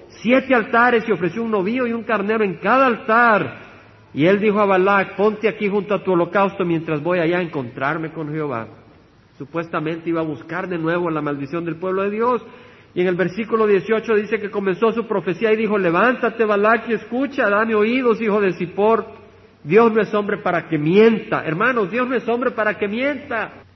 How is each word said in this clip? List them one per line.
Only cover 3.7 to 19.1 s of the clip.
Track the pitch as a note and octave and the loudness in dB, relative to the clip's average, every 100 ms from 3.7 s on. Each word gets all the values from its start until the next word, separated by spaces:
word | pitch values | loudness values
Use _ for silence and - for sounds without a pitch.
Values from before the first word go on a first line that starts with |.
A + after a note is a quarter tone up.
| - - - - | -20 -20 -20 -12
Y | B2+ E3 | 0 2
él | G3+ | 4
dijo | G#3+ G3+ | 2 2
a | G3+ | 2
Balac, | F#3+ F#3+ G3 F#3 - | 4 4 2 0 0
'Ponte | G#3+ G#3+ A3 | 0 2 -2
aquí | A3 G#3 | -2 -2
junto | G3+ F#3+ | -2 -2
a | G3 | -4
tu | F#3+ | 0
holocausto | F3+ E3+ G3+ G3 F#3 | 0 2 2 0 0
mientras | F3+ E3 E3 D3+ | -2 -2 -2 -4
voy | D#3+ F3+ | 0 0
allá | D#3+ F3 | 0 0
a | |
encontrarme | E3+ D#3 A#2+ A#2+ C#3 D#3+ D#3+ | -2 -6 -8 -4 -4 -4 -6
con | D#3+ D3 | -8 -8
Jehová'". | D#3 D3 A#2 A2 - - - _ _ _ - | -6 -4 -6 -8 -16 -20 -20 _ _ _ -18
Supuestamente | C3+ E3 E3 F3 D#3 E3 E3 | -10 -8 -6 -4 -4 -6 -4
iba | E3 | -4
a | D#3+ | -4
buscar | D3 - F3 F#3+ | -8 -8 -8 -6
de | E3+ | -4
nuevo | D#3+ F3 F3 | -2 -2 -2
la | D#3 | -2
maldición | D3 C#3+ C3+ E3+ E3+ | -2 -4 -6 -6 -6
del | D#3+ | -6
pueblo | F#3 F#3+ | -4 -2
de | G3+ | -2
Dios. | G#3 A#3 A#3+ - - - - - | -2 0 -2 -6 -18 -20 -20 -10
Y | - | -2
en | F#3 | 0
el | F3+ | 0
versículo | F3+ G3 A3 A3+ G#3+ | -2 -2 -2 0 4
dieciocho | G3 G#3 A3 A3+ G#3 | 2 2 -2 2 0
dice | G#3 G#3+ | 0 -4
que | G3+ | -4
comenzó | G#3 G3 F3+ A3+ | -4 -2 2 0
su | A3+ - | 0 -2
profecía | G3+ F3 E3+ A3 | -2 -2 -2 0
y | A3 | 2
dijo, | A3 G#3 | 2 0
"Levántate, | F3+ F3 A3+ B3 A#3 A#3 | 2 4 2 2 -2 0
Balac, | A3 G3+ G#3 A#3 A#3 | 0 2 2 2 0
y | |
escucha, | G#3+ - B3 C#4 C#4 G#3+ | -6 -4 -4 -4 -2 0
dame | G3+ A3+ | 2 2
oídos, | G#3+ G#3+ B3+ B3 G#3 | 2 2 2 2 2
hijo | A3+ G#3 | 0 2
de | G3 | 0
Zippor. | F3 E3+ F#3 G#3+ A3+ - | -2 -4 0 2 2 -2